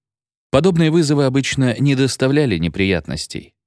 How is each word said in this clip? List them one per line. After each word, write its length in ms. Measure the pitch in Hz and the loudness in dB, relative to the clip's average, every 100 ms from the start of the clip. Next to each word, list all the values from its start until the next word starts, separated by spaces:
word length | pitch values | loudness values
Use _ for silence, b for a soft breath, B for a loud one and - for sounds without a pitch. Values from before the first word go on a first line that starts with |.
| _ _ _ _ - | _ _ _ _ 0
Подобные 420 | 135 180 165 160 | 2 2 2 2
вызовы 340 | 165 143 147 139 | 2 2 2 2
обычно 520 | 135 135 139 127 - | 0 -2 -2 -2 0
не 160 | 139 | 0
доставляли 640 | 135 135 - 131 143 139 87 | 2 0 0 0 2 0 0
неприятностей. 960 | 85 95 95 85 - 78 - - - _ | -2 -2 -2 -2 -4 -10 -10 -14 -16 _